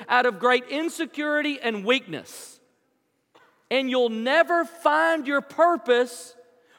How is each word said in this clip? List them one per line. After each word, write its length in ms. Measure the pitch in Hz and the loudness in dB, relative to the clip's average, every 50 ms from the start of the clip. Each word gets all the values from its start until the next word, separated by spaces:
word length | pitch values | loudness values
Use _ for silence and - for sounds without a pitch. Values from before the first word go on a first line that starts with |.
| 214 - | -6 0
out 160 | - 247 247 | 0 2 2
of 120 | 247 214 175 | 2 0 0
great 280 | 202 247 247 247 247 - | 2 2 2 2 0 -2
insecurity 920 | 269 294 330 339 - - 330 247 - 294 294 302 294 294 294 294 285 254 | -6 -4 -4 -4 -4 -6 -8 -8 -6 -6 -4 -2 -2 -2 -2 -2 -4 -4
and 240 | - 233 226 202 190 | -4 -6 -6 -4 0
weakness. 760 | 214 254 262 254 190 160 127 87 - - - - - - _ _ _ _ _ _ _ _ _ _ _ _ _ _ _ _ _ _ _ _ _ _ - | 0 0 0 0 -6 -12 -12 -12 -14 -18 -20 -20 -20 -20 _ _ _ _ _ _ _ _ _ _ _ _ _ _ _ _ _ _ _ _ _ _ -4
And 180 | 233 262 269 262 | -2 -2 0 0
you'll 200 | 247 254 247 233 | 0 0 0 0
never 560 | 220 220 226 247 285 330 330 - 349 339 330 | 0 -2 -2 0 2 2 2 2 2 0 0
find 600 | - - - - 302 294 311 320 330 330 320 262 262 | -2 -6 -2 0 2 2 4 2 2 0 0 -2 -2
your 140 | 285 277 | -2 -2
purpose 960 | - - - - 320 349 349 277 - 247 247 240 247 240 - - - - - _ - _ _ _ _ _ _ | -4 -4 0 2 4 4 4 0 2 2 2 2 2 -2 -4 -16 -18 -20 -20 _ -20 _ _ _ _ _ _